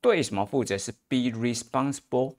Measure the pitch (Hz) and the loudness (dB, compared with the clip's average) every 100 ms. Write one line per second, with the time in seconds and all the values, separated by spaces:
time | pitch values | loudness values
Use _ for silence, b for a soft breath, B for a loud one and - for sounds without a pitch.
0 | 247 196 131 98 101 139 107 98 - - | 4 4 2 0 0 0 0 -2 -4 -12
1 | _ 131 123 113 120 117 - 131 139 139 | _ 0 0 0 -2 -2 -4 -2 -2 -4
2 | _ 127 131 | _ -2 -2